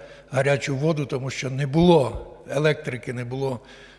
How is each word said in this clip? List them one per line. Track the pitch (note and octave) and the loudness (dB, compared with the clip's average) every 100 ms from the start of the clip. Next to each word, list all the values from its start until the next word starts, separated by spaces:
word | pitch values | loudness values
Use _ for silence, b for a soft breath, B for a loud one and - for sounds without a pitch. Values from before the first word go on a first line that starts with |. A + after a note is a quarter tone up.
| B B B | B B B
гарячу | C3 C3+ C#3 - C3+ | 0 2 2 0 -2
воду, | D3+ D#3 C#3+ | 0 0 -2
тому | C#3 C3 | -6 -6
що | - B2+ | -6 -6
не | C3 C#3+ | -4 0
було | D3+ F3 E3 A#2+ G#2 - - - | 4 8 6 4 -4 -12 -18 -6
електрики, | C3 D3+ D3+ - B2 B2 | 0 0 0 -4 -10 -8
не | A#2+ A#2+ | -8 -8
було | C3 C3+ A#2+ - B B | -6 -6 -6 -12 B B